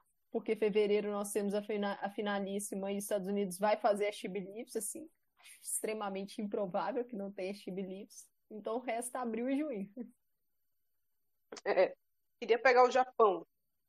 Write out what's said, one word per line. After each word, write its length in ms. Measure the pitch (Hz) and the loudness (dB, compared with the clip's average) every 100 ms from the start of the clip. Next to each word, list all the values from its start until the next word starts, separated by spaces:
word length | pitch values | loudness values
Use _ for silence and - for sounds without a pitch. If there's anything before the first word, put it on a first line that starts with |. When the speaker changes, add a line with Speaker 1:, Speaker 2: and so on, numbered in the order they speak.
| _ _ _ | _ _ _
Speaker 1:
porque 240 | 226 220 220 | -4 -2 2
fevereiro 540 | 214 208 208 208 208 | 2 4 4 4 2
nós 180 | 202 202 | -2 -2
temos 220 | 214 202 | -2 0
a 80 | 208 | 0
fina-, 360 | 208 208 202 - | -2 -2 -2 -2
a 80 | 196 | -6
finalíssima 800 | 226 208 202 196 202 - 196 196 | -4 -2 -2 -2 -4 -4 -6 -4
e 80 | 202 | -4
os 60 | |
Estados 240 | 202 208 185 | -2 -2 0
Unidos 280 | 202 196 180 | 0 -2 0
vai 180 | 214 214 | 2 4
fazer 320 | 226 208 208 | 4 2 0
a 40 | |
Chibi 280 | - 190 196 | -2 -6 -8
Lips, 340 | 190 208 247 | -8 -10 -8
assim, 340 | 226 - - 311 _ _ _ | -6 -6 -8 -14 _ _ _
acho 220 | - - | -20 -18
extremamente 800 | - - 208 220 202 190 202 - | -8 -6 -4 -4 -4 -4 -6 -6
improvável 600 | 208 226 190 196 160 247 | -4 -2 -2 -2 -2 -2
que 100 | 240 | -4
não 160 | 196 196 | -6 -8
tenha 240 | 202 185 | -6 -6
Chibi 280 | 202 - 185 | -6 -8 -6
Lips. 460 | 190 190 226 - - _ - | -6 -8 -14 -18 -20 _ -16
Então 300 | 214 220 233 | -10 -6 -4
resta 400 | 240 226 233 262 | -4 -4 -4 -6
abril 280 | 240 220 254 | -4 -2 0
e 80 | 277 | 0
junho. 320 | 302 214 196 - 240 _ _ _ _ _ _ _ _ _ _ _ _ _ _ - | -2 -4 -8 -10 -14 _ _ _ _ _ _ _ _ _ _ _ _ _ _ -8
Speaker 2:
É, 300 | - 220 170 - _ _ _ - | 0 4 2 0 _ _ _ -4
queria 180 | 214 233 | 0 4
pegar 260 | 262 247 | 6 8
o 60 | 247 | 8
Japão 560 | 254 254 - 214 175 - _ _ _ | 6 2 6 6 6 -4 _ _ _